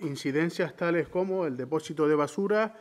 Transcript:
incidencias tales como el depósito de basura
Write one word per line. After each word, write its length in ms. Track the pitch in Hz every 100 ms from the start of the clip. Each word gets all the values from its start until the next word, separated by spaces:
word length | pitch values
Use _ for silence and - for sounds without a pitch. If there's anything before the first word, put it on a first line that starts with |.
incidencias 760 | 160 139 143 139 165 165 170 -
tales 320 | 170 170 143
como 400 | 180 190 185 160
el 100 | 127
depósito 500 | 127 156 156 156 151
de 80 | 151
basura 600 | 147 - 196 214 220 -